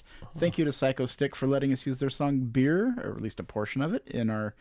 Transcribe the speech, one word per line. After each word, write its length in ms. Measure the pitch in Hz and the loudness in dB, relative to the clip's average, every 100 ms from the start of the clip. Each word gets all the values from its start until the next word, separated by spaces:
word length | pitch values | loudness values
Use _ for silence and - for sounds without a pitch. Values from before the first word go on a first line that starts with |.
| - - - 160 | -20 -18 -12 0
Thank 220 | 170 170 | 0 2
you 80 | 151 | 0
to 60 | |
Psycho 340 | - 135 131 127 | 2 0 2 -2
Stick 300 | - 139 - | 0 -2 0
for 100 | 135 | 2
letting 260 | 139 139 | 2 2
us 140 | 131 143 | 0 -2
use 140 | 127 | -2
their 100 | 139 | -2
song 300 | - 143 139 | 0 0 2
Beer, 560 | 123 131 135 175 247 247 | 2 2 4 4 2 0
or 80 | - | -4
at 100 | 107 | -6
least 180 | 107 - | -6 -8
a 40 | |
portion 400 | - 107 104 131 | -6 -4 -2 -2
of 100 | 156 | -2
it, 140 | 247 - | -2 -4
in 240 | 120 110 | -2 -2
our 240 | 110 107 - | -2 -4 -8